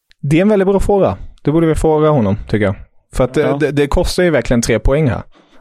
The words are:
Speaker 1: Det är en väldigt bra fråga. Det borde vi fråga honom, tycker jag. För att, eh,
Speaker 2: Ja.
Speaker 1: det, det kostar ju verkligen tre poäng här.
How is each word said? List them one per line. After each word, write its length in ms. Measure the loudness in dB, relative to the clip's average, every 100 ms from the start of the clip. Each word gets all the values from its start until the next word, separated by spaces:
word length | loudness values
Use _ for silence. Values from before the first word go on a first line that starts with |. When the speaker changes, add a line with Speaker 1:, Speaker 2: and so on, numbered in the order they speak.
| _ _
Speaker 1:
Det 160 | -2 2
är 40 |
en 80 | 2
väldigt 180 | 2 2
bra 120 | 0
fråga. 380 | 0 2 0 -2 -12 -6
Det 80 | -2
borde 160 | 0 0
vi 80 | 0
fråga 340 | 0 2 2
honom, 280 | 2 0 -2 -4
tycker 160 | -2 -2
jag. 100 | -4 -12 _ _
För 100 | -4
att, 140 | -2 0
eh, 80 | -2
Speaker 2:
Ja. 120 | -2
Speaker 1:
det, 120 | -2
det 160 | 0 -2
kostar 360 | -2 -2 0
ju 60 | 0
verkligen 320 | 0 0 0
tre 180 | 0 0
poäng 280 | 2 2 0
här. 120 | -2 -8 -20 _ -12